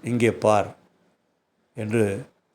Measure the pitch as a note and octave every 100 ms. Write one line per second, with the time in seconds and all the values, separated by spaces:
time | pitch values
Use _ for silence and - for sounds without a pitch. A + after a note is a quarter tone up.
0 | A#2 A#2+ A2+ - G#2+ G#2 F#2+ - _ _
1 | _ _ _ _ _ _ _ - G#2+ A2+
2 | G2+ G2 - _ _